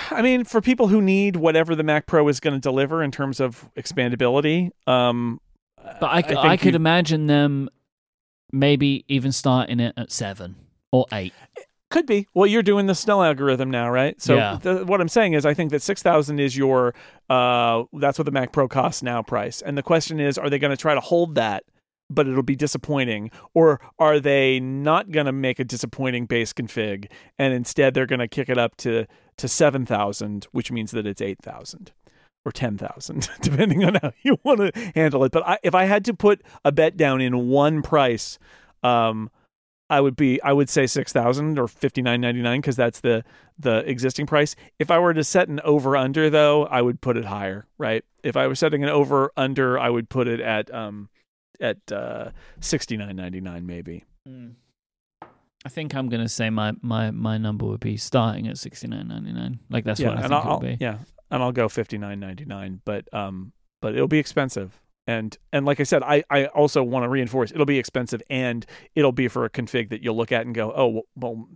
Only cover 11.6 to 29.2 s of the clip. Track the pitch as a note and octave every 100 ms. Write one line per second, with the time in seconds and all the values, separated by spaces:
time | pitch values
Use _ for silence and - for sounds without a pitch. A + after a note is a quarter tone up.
11.6 | - _ - E4 C#4 G3+ G3 F3 G#3 A3+
12.6 | G3+ G3+ G3 F3 - G3+ E3+ C3+ C#3 B2+
13.6 | C3 B2 A#2+ B2+ C#3+ - - B2 G#2 F#2+
14.6 | F3+ F#3 F#3 G3 E3+ A#3 G3+ D#3 D3 D3
15.6 | D#3+ D3 - G3 F#3 D#3+ C#3+ D3 C#3 C3
16.6 | C3+ C3 B2 - - - - B2+ B2 A#2+
17.6 | A#2 A#2 A#2+ - C#3 C#3 D3 C3 B2 -
18.6 | C3 C3+ B2 - B2 A#2+ A2 A#2 G#2 -
19.6 | - C#3+ C3+ E3 D3+ D#3 C#3+ C3 C#3+ C#3
20.6 | C#3+ C3+ D#3+ C#3 - E3+ E3+ C#3 A2 G2
21.6 | - _ _ _ - C#3+ C#3 C3 C3 C3+
22.6 | D3 B2+ - C#3+ B2 G#2+ G#2+ - - E3
23.6 | D#3+ C#3 - - D#3 D3+ C#3 C#3 C3+ C3
24.6 | C3 C3+ D3 E3+ G3+ D3+ C#3 C3+ C3 B2
25.6 | B2 B2 A#2 - C3 B2 A#2 A#2 A2 -
26.6 | A#2 A#2+ G#2+ G2 G#2 - _ - C#3 B2
27.6 | B2 - C3+ C3+ B2+ B2+ A#2 - C3+ B2
28.6 | A#2 - - A2+ G#2+ _